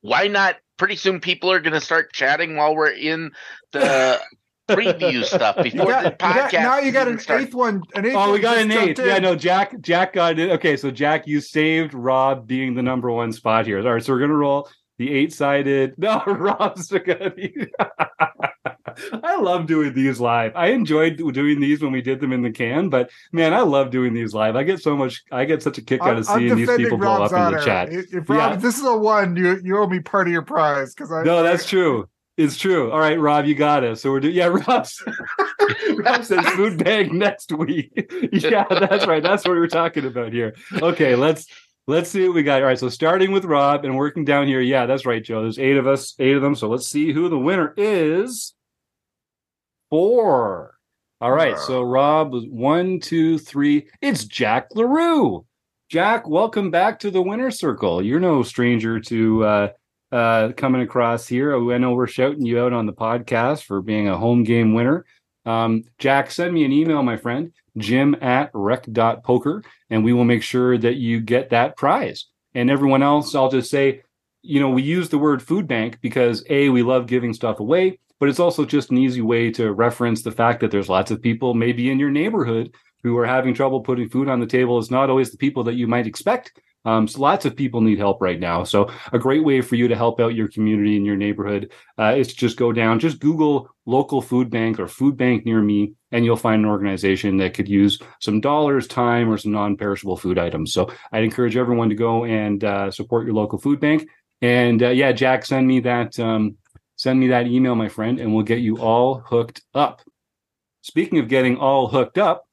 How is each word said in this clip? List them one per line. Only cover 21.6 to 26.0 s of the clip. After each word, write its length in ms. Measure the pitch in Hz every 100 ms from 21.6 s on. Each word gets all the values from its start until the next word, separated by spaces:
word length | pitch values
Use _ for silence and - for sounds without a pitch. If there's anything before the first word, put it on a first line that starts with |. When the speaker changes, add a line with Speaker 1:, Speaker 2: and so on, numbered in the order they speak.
Speaker 3:
these 200 | 143 147
when 100 | 147
we 100 | 131
did 180 | 123 131
them 100 | 139
in 100 | 127
the 80 | 120
can, 400 | 113 117 139 190
but 200 | 135 123 - -
man, 220 | 165 160
I 60 | 185
love 280 | 226 139 131
doing 220 | 127 123
these 220 | 117 113
live. 200 | 107 107
I 100 | 117
get 160 | 147 185
so 120 | 156 143
much, 260 | 127 113 _
I 120 | 127 139
get 160 | 156
such 160 | 147 -
a 40 |
kick 200 | 113 127